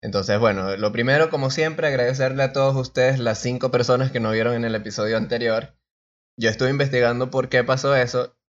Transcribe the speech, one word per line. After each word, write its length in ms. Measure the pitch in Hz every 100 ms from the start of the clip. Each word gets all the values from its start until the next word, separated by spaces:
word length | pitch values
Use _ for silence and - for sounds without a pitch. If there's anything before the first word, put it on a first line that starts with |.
Entonces, 380 | 117 101 98 104
bueno, 380 | 117 98 95 98
lo 140 | 107
primero, 360 | 110 120 139 160
como 200 | 156 135
siempre, 380 | 135 156 156 156
agradecerle 560 | 131 123 131 131 135
a 100 | 135
todos 220 | 135 135 135
ustedes, 440 | 123 - 127 135
las 200 | 117 110
cinco 320 | 123 123 131
personas 400 | 123 120 127 131
que 80 | 127
no 100 | 110
vieron 220 | 110 113
en 100 | 120 117
el 100 | 110
episodio 420 | 107 101 107 113
anterior. 580 | 110 117 117 110 - _ _ _ _ _ _ -
Yo 100 | 110
estuve 200 | 107 131
investigando 600 | 139 139 131 120 120 123
por 180 | 131 127
qué 140 | 127 123
pasó 300 | 131 139 139
eso 420 | 123 127 123 _